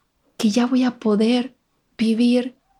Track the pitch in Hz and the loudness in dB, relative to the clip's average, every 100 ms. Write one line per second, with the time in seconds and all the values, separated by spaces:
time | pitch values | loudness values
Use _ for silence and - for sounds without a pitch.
0 | _ _ _ - 220 208 240 254 254 247 | _ _ _ -4 -2 0 0 0 -2 -2
1 | 220 208 220 247 247 _ _ _ _ - | -2 0 0 0 -4 _ _ _ _ -4
2 | 226 220 240 247 247 - _ | -2 2 2 2 -2 -12 _